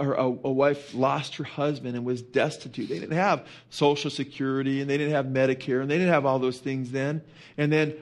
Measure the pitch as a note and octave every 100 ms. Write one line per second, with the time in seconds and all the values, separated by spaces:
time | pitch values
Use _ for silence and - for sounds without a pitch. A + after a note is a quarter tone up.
0 | C#3 - B2+ A#2+ C#3 C3 C#3+ C#3+ - A#2+
1 | C3+ C#3+ C3+ - C#3+ - D3 C#3 B2 A#2+
2 | B2 B2 A#2+ C3+ C3 D3+ C3 B2+ G3 E3+
3 | - D#3+ G3 D3 - - - - C#3+ D3
4 | D3 - C#3 - C3+ C3+ C3+ C3+ C#3 C#3+
5 | D3 D3 C3 C3 C3 C3+ - B2+ C3+ D#3+
6 | F#3 D#3 C#3 C3 B2+ B2 C#3 C3+ A#2+ C3+
7 | C#3 D#3 - - - - D3 D#3 D3+ D#3